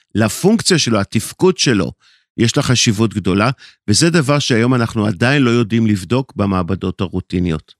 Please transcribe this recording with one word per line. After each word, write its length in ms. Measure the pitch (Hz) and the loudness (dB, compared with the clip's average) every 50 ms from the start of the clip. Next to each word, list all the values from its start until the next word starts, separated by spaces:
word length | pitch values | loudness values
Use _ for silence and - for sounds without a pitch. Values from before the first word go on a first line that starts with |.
| _ _ - | _ _ -2
לפונקציה 640 | 101 113 104 - - - 185 226 220 - - 190 147 | -2 -2 -2 -2 0 2 2 2 2 2 2 0 0
שלו, 220 | - 120 113 101 | 0 0 0 -2
התפקוד 580 | 95 - - 117 - - - - 175 190 185 - | -2 -2 -4 -4 -4 -6 -4 0 0 0 2 2
שלו, 340 | - 139 117 98 78 60 - _ _ _ _ _ _ _ _ - | 0 0 2 0 0 -4 -8 _ _ _ _ _ _ _ _ 0
יש 180 | 113 117 - | 0 0 0
לה 60 | 147 | 0
חשיבות 520 | 139 - 127 117 - 120 104 104 113 107 98 | 0 0 0 0 2 0 0 0 0 -2 -2
גדולה, 360 | 104 85 95 90 98 107 127 139 - - - - _ _ - | -2 -2 0 0 2 0 0 -2 -4 -10 -20 -20 _ _ -2
וזה 220 | 104 - 151 170 | 0 2 2 2
דבר 280 | 165 175 135 127 147 147 | 2 2 2 2 0 0
שהיום 360 | - - 127 110 117 123 131 | 0 0 0 2 2 2 2
אנחנו 320 | 123 117 - - 113 104 | 0 0 -2 -2 -2 -2
עדיין 360 | 104 98 - 120 123 143 147 | -2 -2 0 0 0 2 2
לא 80 | 131 120 | 2 2
יודעים 360 | 117 120 120 95 113 117 113 | 2 2 0 0 0 0 2
לבדוק 460 | 107 104 90 92 82 120 131 135 - - | 2 0 -2 -2 -2 -4 -4 -4 -4 -4
במעבדות 640 | - 101 98 98 92 87 85 95 87 95 92 87 - | -4 -2 0 0 -2 -2 -4 -4 -4 -6 -6 -6 -6
הרוטיניות. 760 | 95 82 - 92 - - 92 92 90 87 80 76 - _ - | -6 -6 -6 -8 -6 -4 -4 -2 -2 -2 -4 -4 -8 _ -8